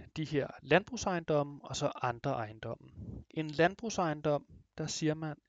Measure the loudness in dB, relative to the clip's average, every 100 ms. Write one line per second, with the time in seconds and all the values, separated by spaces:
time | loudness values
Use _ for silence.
0 | -8 -6 0 0 0 -6 4 4 4 -2
1 | 0 0 2 2 2 -6 -8 -2 -2 0
2 | -2 -2 -2 -2 -4 -6 -8 -8 -10 -14
3 | -12 -12 -8 -6 -2 4 4 4 -4 0
4 | 0 2 2 0 -2 -18 -14 -8 -6 0
5 | 0 2 -4 -8